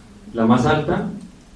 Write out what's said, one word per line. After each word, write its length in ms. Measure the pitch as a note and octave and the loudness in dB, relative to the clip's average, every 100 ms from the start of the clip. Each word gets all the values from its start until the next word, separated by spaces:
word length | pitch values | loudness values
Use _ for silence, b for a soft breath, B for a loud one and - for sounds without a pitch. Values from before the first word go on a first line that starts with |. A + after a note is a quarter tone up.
| - - - | -20 -20 -8
la 140 | A2+ A2+ | 0 2
más 200 | B2+ D3+ | 4 2
alta, 440 | D3+ E3+ F#3 A3 - - - - | 0 0 -2 -4 -8 -14 -20 -20